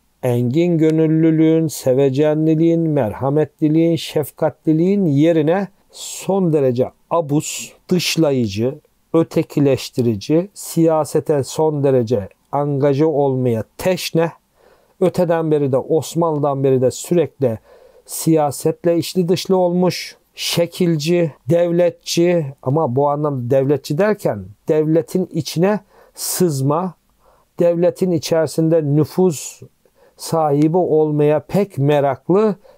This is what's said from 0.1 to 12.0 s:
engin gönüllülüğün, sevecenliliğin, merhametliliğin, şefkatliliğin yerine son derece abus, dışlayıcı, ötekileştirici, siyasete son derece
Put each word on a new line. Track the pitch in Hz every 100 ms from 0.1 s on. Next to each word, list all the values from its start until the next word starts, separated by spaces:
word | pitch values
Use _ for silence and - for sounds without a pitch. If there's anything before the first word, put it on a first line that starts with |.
| _
engin | 127 120 123 151 175 165
gönüllülüğün, | 156 160 156 160 160 160 160 160 160
sevecenliliğin, | - 131 127 139 131 151 151 160 156 165 165
merhametliliğin, | 160 147 107 98 131 147 151 - 156 160 165 160
şefkatliliğin | - 156 139 - 156 - 165 156 180 202 175
yerine | 139 160 160 147 190 190 _ _
son | - - - - 196 175
derece | 151 131 120 101 - -
abus, | 170 147 147 - - - - -
dışlayıcı, | 180 - 160 151 131 110 98 123 147 _ _ _
ötekileştirici, | 165 160 170 156 151 139 127 - - 117 101 - 156 196
siyasete | - - 170 165 156 143 156 - 143
son | 123 - 156 147
derece | 139 131